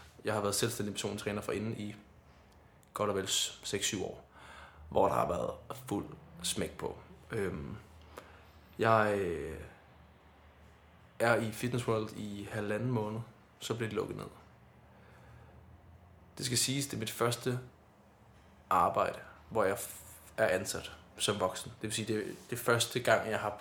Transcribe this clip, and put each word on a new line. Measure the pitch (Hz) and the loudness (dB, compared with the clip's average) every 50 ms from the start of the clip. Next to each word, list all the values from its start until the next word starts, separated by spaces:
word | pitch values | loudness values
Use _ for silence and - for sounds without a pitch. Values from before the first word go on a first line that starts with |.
| - - - - - | -16 -20 -20 -8 -2
jeg | 104 107 | 0 0
har | 107 | 2
været | 101 101 101 | 2 2 2
selvstændig | - - 113 - - 101 104 101 | 2 2 2 0 -2 -4 -4 -4
personlig | - - 104 101 104 | -2 -2 -2 -4 -2
træner | - 104 104 104 | -2 -2 -2 -2
for | 101 - | -2 -2
inden | - 101 107 113 113 - | -2 -2 -2 -2 -4 -4
i | 104 104 - - - - - - - - - - - - - - - - - - - - - | -6 -8 -8 -12 -16 -20 -20 -20 -20 -20 -20 -20 -20 -20 -20 -20 -20 -20 -20 -20 -20 -12 -2
godt | - 104 104 | 0 0 2
og | 98 | 2
vel | 98 95 95 | 0 0 0
s-, | - - - - - - - | 0 0 0 0 -4 -8 -8
seks, | - - 101 - | -4 -2 0 0
syv | - - 98 92 | 0 0 0 -2
år, | - - - - - - - - - - - - - - - - - | -4 -6 -8 -14 -20 -20 -20 -18 -18 -18 -18 -18 -18 -18 -18 -16 -2
hvor | - - - - | 4 4 6 6
der | - | 6
har | 60 60 - | 4 4 2
været | - - - - - - - - - - - - | 2 0 0 -2 -4 -6 -10 -12 -12 -12 -4 -2
fuld | 104 98 - - - - - - - - - | -2 -2 -2 -4 -10 -14 -16 -20 -18 -6 -4
smæk | - - - 90 - - - | -4 -2 -2 -2 -4 -4 -4
på. | 82 - - - - - - - - - | -6 -6 -6 -6 -12 -18 -20 -20 -14 -6
Øhm, | - 113 98 92 87 85 71 67 - 113 - - - - - - - - - - - - - - - - - - - - | -4 -2 -2 -2 -2 -4 -6 -8 -8 -10 -12 -18 -20 -20 -20 -18 -18 -18 -18 -18 -20 -20 -20 -20 -20 -20 -20 -20 -4 0
jeg, | 104 113 113 110 107 104 104 101 | 4 6 6 6 6 4 4 2
øh, | 98 87 82 78 71 78 76 76 80 80 - - - - - - - - - - - - - - - - - - - - - - - - - - - - - - | 2 0 0 -2 -4 -6 -6 -8 -10 -12 -16 -20 -20 -20 -20 -20 -20 -20 -20 -20 -20 -20 -20 -20 -20 -20 -20 -20 -20 -20 -20 -20 -20 -20 -20 -20 -20 -20 -4 2
er | 117 120 117 | 4 4 6
i | 110 113 110 | 4 4 0
Fitness | 110 - - 123 127 123 117 - | -2 -2 -2 0 0 0 2 2
World | 113 110 110 107 110 104 | 2 2 0 -2 -6 -8
i | 107 104 101 101 101 101 | -8 -8 -6 -8 -8 -6
halvanden | - 110 104 104 104 107 113 127 | -4 -4 -2 -2 -2 0 0 0
måned, | 127 113 107 107 107 113 117 - - - - - - - | 0 0 0 0 -2 -6 -6 -8 -14 -20 -20 -20 -20 -12
så | - - 117 | -4 -4 -2
bliver | 110 117 107 | -2 -2 -2
det | 104 | -2
lukket | 98 98 98 101 - | -2 -2 -2 -4 -8
ned. | - - - - - - - - - - - - - - - - - - - - - - - - - - - - - - - - - - - - - - - - - - - - | -8 -10 -12 -16 -20 -20 -20 -20 -20 -20 -20 -20 -20 -20 -20 -20 -20 -20 -20 -20 -20 -20 -20 -20 -20 -20 -20 -20 -20 -20 -20 -20 -20 -20 -20 -20 -20 -20 -20 -20 -20 -20 -10 -6
Det | - | -4
skal | 123 123 117 | 0 2 2
siges, | - - 131 139 139 - | 2 2 2 0 -2 -2
det | - | -4
er | 113 | -4
mit | 113 107 | -4 -4
første | - - 120 120 120 - - 131 123 127 - - - - - - - - - - - - - - - - - - - - - - | -2 0 2 2 2 0 0 -2 -2 -2 -4 -10 -18 -20 -20 -20 -20 -20 -20 -20 -20 -20 -20 -20 -20 -20 -20 -20 -20 -20 -2 4
arbejde, | - 90 85 - - 107 98 - - - - - - - - - | 6 6 6 6 6 4 2 2 0 -6 -12 -14 -18 -20 -18 -4
hvor | - - 104 | 2 4 4
jeg | 92 98 | 4 4
f-, | - - - - - - - - - - - - - | 0 -4 -8 -10 -14 -16 -16 -18 -18 -20 -14 0 2
er | 110 95 | 2 4
ansat | 82 95 98 - - 95 - - - - - - - - | 4 2 2 -2 -4 -6 -6 -8 -12 -14 -18 -20 -6 -2
som | - - 104 101 | 0 2 2 4
voksen. | 90 92 - - - - - - | 2 2 2 -2 -8 -10 -10 -6
Det | - 107 | -6 -4
vil | 107 | -2
sige, | - 110 104 110 | -2 -2 0 0
det | 107 | -2
er, | 101 - 92 - - - | -2 -4 -8 -10 -8 -8
det | - 117 | -6 -2
er | - | 4
første | - 117 110 - - - 123 | 4 4 4 4 2 0 0
gang, | 120 - 113 104 - 110 | 6 6 6 6 6 2
jeg | 107 98 | -2 0
har | 101 104 104 - | 0 -2 -4 -4